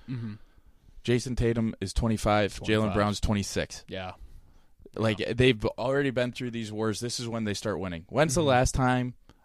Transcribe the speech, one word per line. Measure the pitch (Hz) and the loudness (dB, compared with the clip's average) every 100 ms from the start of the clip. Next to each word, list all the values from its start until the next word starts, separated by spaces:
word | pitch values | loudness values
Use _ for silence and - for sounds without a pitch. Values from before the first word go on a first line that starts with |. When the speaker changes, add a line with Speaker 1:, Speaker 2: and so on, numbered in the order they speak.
| - | -12
Speaker 1:
Mm-hmm. | 127 113 104 - - - - - - | -8 -8 -10 -16 -20 -20 -20 -20 -8
Speaker 2:
Jason | - 120 127 117 | 0 0 0 0
Tatum | 117 117 113 - | 2 2 0 -2
is | 95 | -4
twenty-five. | - 113 110 110 104 98 | 0 2 2 2 4 2
Jaylen | - - | 0 0
Speaker 1:
Twenty-five. | 107 107 | 2 2
Speaker 2:
Brown's | 101 104 98 | 2 2 2
twenty-six. | - 104 95 98 73 - - | 2 0 0 -2 -4 -6 -12
Speaker 1:
Yeah. | 95 92 - - - - - - - - - | -10 -10 -12 -18 -20 -20 -20 -20 -20 -12 -2
Speaker 2:
Like, | 110 104 | -2 0
Speaker 1:
Yeah. | 82 | -2
Speaker 2:
they've | 117 127 110 110 - | 4 4 4 0 -2
already | 120 139 139 | -2 0 0
been | 120 123 | 0 -2
through | 110 123 | -4 -8
these | 117 107 | -6 -6
wars. | 107 110 101 | -2 -2 -2
This | 120 - | -4 -6
is | 120 | -6
when | 113 | -4
they | 107 | -2
start | 98 110 85 | -2 -2 -4
winning. | 92 82 - | -4 -8 -4
When's | 123 156 | 0 2
the | 131 | 4
Speaker 1:
Mm-hmm. | 147 | 4
Speaker 2:
last | 123 127 | 4 4
time? | - 127 127 123 - - - | 2 2 2 -2 -8 -18 -20